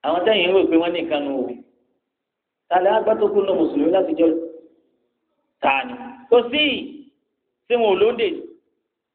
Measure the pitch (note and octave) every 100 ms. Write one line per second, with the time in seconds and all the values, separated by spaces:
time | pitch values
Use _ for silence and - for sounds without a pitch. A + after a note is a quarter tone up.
0 | C#3+ E3+ F#3 G#3+ F3 F#3+ E3 E3 E3+ E3+
1 | - D3+ C#3+ C3+ B2 A#2+ - _ _ _
2 | _ _ _ _ _ _ _ F3 F#3+ A3
3 | G#3+ G#3+ G#3 G3+ F#3+ E3 D#3+ D3 - F#3+
4 | - - D#3+ D#3+ - - - _ _ _
5 | _ _ _ _ _ _ C#3+ C3+ B2+ B2
6 | - - - A#3+ A#3 D4 D4 A3+ - -
7 | - _ _ _ _ _ _ A#3+ A3 F#3
8 | G#3+ A#3+ G#3 D#3 - - _ _ _ _
9 | _